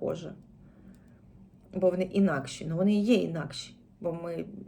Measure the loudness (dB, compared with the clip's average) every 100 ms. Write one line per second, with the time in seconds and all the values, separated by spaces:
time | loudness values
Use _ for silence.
0 | -6 -6 -8 -14 -20 -20 -20 -20 -20 -20
1 | -20 -20 -20 -20 -20 -20 -12 0 2 2
2 | 0 4 4 2 -4 -8 -4 0 2 4
3 | 6 4 4 -2 -6 -10 -14 -18 -20 -10
4 | -6 -6 -6 -8 -8 -12